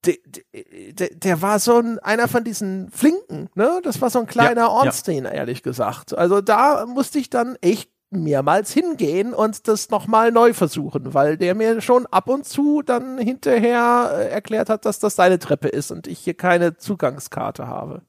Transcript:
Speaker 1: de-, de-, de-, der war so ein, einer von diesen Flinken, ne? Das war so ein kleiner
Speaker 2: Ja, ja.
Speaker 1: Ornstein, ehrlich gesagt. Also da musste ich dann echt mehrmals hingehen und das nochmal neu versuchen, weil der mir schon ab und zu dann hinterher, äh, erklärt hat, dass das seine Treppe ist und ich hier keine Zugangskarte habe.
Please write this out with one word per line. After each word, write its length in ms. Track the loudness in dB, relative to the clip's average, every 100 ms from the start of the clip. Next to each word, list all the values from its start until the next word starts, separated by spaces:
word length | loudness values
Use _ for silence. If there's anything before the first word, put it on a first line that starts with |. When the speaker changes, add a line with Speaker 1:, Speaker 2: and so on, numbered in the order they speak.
| 0
Speaker 1:
de-, 140 | -2 _
de-, 640 | -20 _ -20 -20 -20 -18
de-, 200 | -8 -8
der 280 | -6 -4 -2
war 160 | 0 0
so 200 | 4 2
ein, 200 | 2 -6
einer 280 | -4 0 0
von 160 | -2
diesen 460 | -4 -6 -6 -6 -10
Flinken, 600 | 2 2 2 -6 -12 -10
ne? 260 | 0 0 0
Das 160 | -4 -2
war 80 | -2
so 80 | -2
ein 60 | -4
kleiner 360 | 2 2 4
Speaker 2:
Ja, 40 | 2
ja. 40 |
Speaker 1:
Ornstein, 540 | 2 0 0 -4 -4 -4
ehrlich 360 | -6 -6 -6
gesagt. 540 | -6 -4 -4 -4 -10 0
Also 240 | 2 2
da 460 | 2 4 4 2 -2
musste 320 | -4 -2 -2
ich 100 | -2
dann 260 | -2 -2 -2
echt 300 | 0 0 -4 _ _
mehrmals 560 | -4 0 0 2 2 2
hingehen 580 | -2 -2 -2 0 0 -2
und 360 | 0 -2 -2 -2
das 200 | -2 0
nochmal 440 | -4 2 4 4
neu 200 | 6 4
versuchen, 600 | 4 -2 -2 -6 -6 -2
weil 240 | 2 2 2
der 160 | 0
mir 260 | 0 0 0
schon 240 | 2 2 4
ab 200 | -2 0
und 160 | -4
zu 380 | -2 0 2 2
dann 340 | 0 -2 -2 -4
hinterher, 960 | -4 -2 2 4 4 2 4 2 2
äh, 140 | -2 -2
erklärt 400 | -4 -4 -4 -2
hat, 160 | -2
dass 140 | -2 -2
das 180 | -4 4
seine 220 | 4 4
Treppe 300 | 0 -2 -2
ist 220 | -4 -6
und 160 | -12 -12
ich 120 | -10
hier 160 | -8
keine 420 | -4 0 2 2 -2
Zugangskarte 880 | -8 -4 -4 -4 -12 -8 -8 -8 -10
habe. 340 | -10 -10 -14